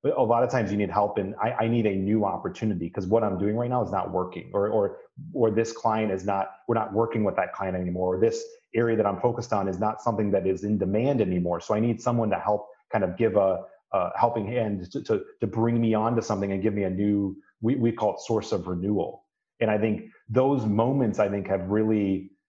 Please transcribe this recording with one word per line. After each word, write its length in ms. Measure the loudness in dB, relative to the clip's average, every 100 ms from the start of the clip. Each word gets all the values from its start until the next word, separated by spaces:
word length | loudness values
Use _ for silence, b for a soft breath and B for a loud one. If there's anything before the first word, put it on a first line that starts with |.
but 140 | 0 2
a 60 |
lot 200 | 2 4
of 80 | 2
times 220 | 0 0
you 40 | 0
need 140 | 0
help 300 | 0 0 0
in, 160 | -4 -4
I, 120 | -4
I 160 | 0 0
need 180 | 2 2
a 80 |
new 300 | 0 0 2
opportunity 640 | 2 -2 -6 -4 -4 -2 -4
'cause 160 | -6 2
what 160 | 2
I'm 160 | 2 0
doing 180 | -2 -2
right 140 | -2
now 140 | -2
is 80 | -2
not 180 | -4 -2
working, 400 | -4 -4 -8 -6
or, 160 | -2 0
or, 260 | 2 0 B B -18 -10
or 200 | 0 2
this 200 | 2 0
client 380 | 0 0 2 0
is 140 | -2
not, 260 | 0 -2 -4 -8 -2
we're 80 |
not 180 | -2 0
working 300 | 0 0 0
with 140 | 0 0
that 160 | -4
client 240 | -4 -4 -2
anymore, 400 | -4 -2 0 2
or 40 |
this 220 | 2 0 -10 B B
area 220 | 0 2 2
that 100 | 2
I'm 140 | 2
focused 320 | 0 0 -2
on 160 | 0 0
is 100 | 0
not 240 | -2 0
something 300 | -2 0 0
that 160 | 0 0
is 160 | -2
in 140 | 0 0
demand 420 | 2 2 2 2
anymore. 400 | 2 0 0 -2
So 140 | 0
I 60 | 0
need 220 | 2 0
someone 280 | 0 0 0
to 80 | 0
help 280 | 0 0 -2 B _
kind 140 | -2
of 120 | 0 2
give 200 | 2 4
a, 260 | 4 2 B B _
a 180 | -2 -2 0
helping 280 | 0 0
hand 460 | -2 -2 -2 -4 -6
to, 120 | -10
to, 180 | -2 -2 -2 -6
to 80 | -4
bring 340 | 0 0 2
me 140 | 2
onto 280 | 2 2 0
something 280 | 0 -2 -2
and 100 | 0
give 140 | 0
me 80 | 0
a 80 | -2
new, 460 | 0 2 2 0 -6 B B
we, 160 | -2 2
we 160 | 0
call 220 | 2 0
it 60 | -2
source 300 | -2 -2 0
of 160 | -4 -4
renewal. 600 | -4 0 0 -2 -8 _ _ _ _
And 100 | 0
I 80 | 2
think 280 | 2 -2 B B -2
those 380 | 2 2 2 2
moments, 540 | 2 2 2 0 2
I 80 | 0
think, 180 | 0 -2
have 240 | -2 0
really 640 | 2 2 2 2 0 -4 _